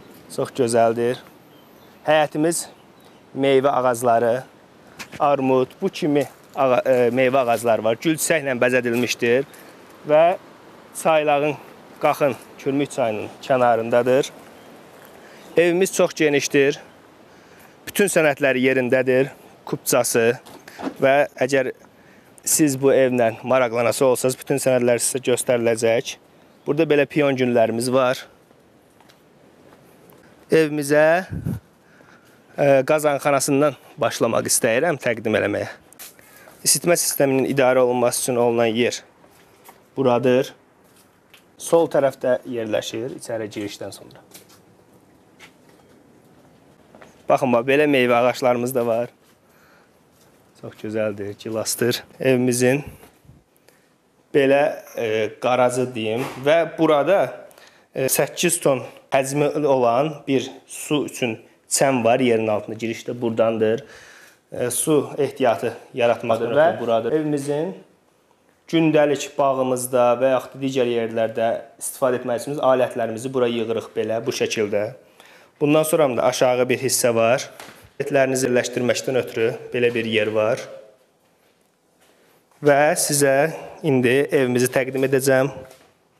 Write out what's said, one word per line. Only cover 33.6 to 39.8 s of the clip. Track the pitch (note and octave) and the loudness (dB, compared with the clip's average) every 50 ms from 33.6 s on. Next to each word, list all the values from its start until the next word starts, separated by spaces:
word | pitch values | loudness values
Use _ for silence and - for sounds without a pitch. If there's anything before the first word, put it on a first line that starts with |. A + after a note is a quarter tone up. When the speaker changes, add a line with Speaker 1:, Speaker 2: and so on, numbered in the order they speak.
| D3+ D3 B2+ - - - - | 2 2 0 -4 -12 -20 -6
Speaker 1:
başlamaq | - A#2+ A2+ - - C3+ A#2 A#2 A#2+ A2+ - | -4 -4 -4 -2 -2 -2 0 0 -2 -2 -2
istəyirəm | - - - A#2 A2 C3 D#3 F3 D3+ - | -2 0 0 0 0 0 0 -2 -2 -2
təqdim | - B2+ A2+ A2 G#2+ A2+ G#2+ | -4 -4 -4 -4 -2 -2 0
eləməyə. | G2 G2+ G2+ G2+ G2 G2+ - - - _ _ - - - - - - - - - - - - - - - | 0 0 -2 -2 -4 -6 -8 -12 -16 _ _ -20 -20 -20 -20 -20 -20 -20 -20 -20 -20 -20 -20 -20 -6 -4
İsitmə | B2 - D3 - F3 E3+ | -2 -2 0 0 0 0
sisteminin | - - - - - C#3+ C3+ C3+ C3+ A#2+ | 0 0 -2 0 0 2 2 2 2 0
idarə | - C3+ C#3 C3 B2+ B2+ C3 | 0 0 2 2 4 4 4
olunması | B2+ B2 B2 B2 A#2+ A#2+ - - | 4 2 2 2 0 0 0 -2
üçün | - - B2 A#2+ | -4 -2 0 0
olunan | A#2+ A#2+ A#2 A#2 A#2 A2+ A2 | 0 2 2 2 0 0 0
yer | A#2+ A#2 G#2 - - - - _ _ _ _ _ _ _ _ _ _ - - - _ | 0 0 -2 -2 -6 -12 -18 _ _ _ _ _ _ _ _ _ _ -20 -20 -20 _